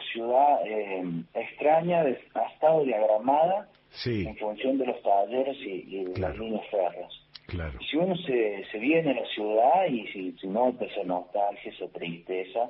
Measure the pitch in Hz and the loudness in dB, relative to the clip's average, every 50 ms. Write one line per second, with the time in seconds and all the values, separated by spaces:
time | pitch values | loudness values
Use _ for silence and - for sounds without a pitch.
0 | - - - 113 117 120 123 131 143 147 139 123 - 104 107 107 104 98 95 92 | -8 -8 -8 -6 -2 2 4 6 6 6 6 4 2 -2 -2 -4 -4 -4 -4 -4
1 | 90 87 82 82 85 - - 113 117 - - - 135 151 156 165 170 175 175 165 | -4 -4 -6 -6 -8 -6 -6 -8 -8 -8 -6 0 2 4 4 4 4 2 2 2
2 | 156 131 120 - - - - 110 113 - - - 151 156 160 160 143 127 113 107 | 2 2 0 -2 -6 -8 -4 -4 -4 -4 -2 2 4 4 6 4 4 2 2 2
3 | 107 107 107 107 117 131 143 151 165 180 190 208 202 - _ _ _ _ - - | 4 4 4 4 4 4 4 4 4 4 2 0 -4 -8 _ _ _ _ -12 -8
4 | - 123 117 104 85 - - - 107 107 104 101 - 131 139 135 127 123 110 - | -4 -2 -2 -2 -2 -4 -6 -6 -6 -6 -4 -2 0 0 0 0 0 -2 -2 -2
5 | - 101 98 98 101 107 123 131 135 139 127 123 117 98 95 87 - - 95 98 | 2 4 4 4 4 2 0 0 0 -2 -2 -6 -8 -8 -8 -8 -8 -8 -6 -6
6 | 92 90 92 95 92 92 - 107 113 113 110 101 - - 107 98 90 87 - 87 | -6 -4 -4 -2 -2 -2 -4 -4 -6 -4 -4 -4 -4 -2 0 0 0 0 -2 -6
7 | 87 - - - _ _ - - _ - 90 87 80 76 65 - - - 143 156 | -14 -14 -16 -20 _ _ -20 -20 _ -8 -6 -6 -6 -6 -6 -8 -6 -2 0 0
8 | 180 190 185 165 - 135 127 120 110 104 101 98 95 - - 107 113 143 165 165 | 0 0 0 -2 -2 0 0 2 2 0 -2 -4 -8 -8 -8 -4 0 2 2 2
9 | 160 143 127 117 104 - - 110 107 107 107 113 120 139 170 190 190 165 127 110 | 4 2 0 -2 -2 -6 -6 -4 -2 0 4 4 6 6 6 4 2 2 0 -4
10 | 98 - - 98 92 90 85 - 92 95 98 113 123 127 123 - 104 95 - 104 | -6 -8 -10 -8 -8 -8 -8 -8 -8 -4 0 0 2 0 0 -2 -6 -6 -6 -6
11 | 92 90 90 90 - - - 104 101 101 - - - 110 - - 92 87 - 87 | -4 -2 -4 -4 -4 -4 -2 -2 0 0 -2 -4 -10 -14 -12 -10 -12 -12 -10 -10
12 | 85 85 85 85 - - 92 92 92 92 - 113 120 123 | -8 -8 -10 -10 -8 -6 -4 -4 -4 -4 -4 -4 -4 -4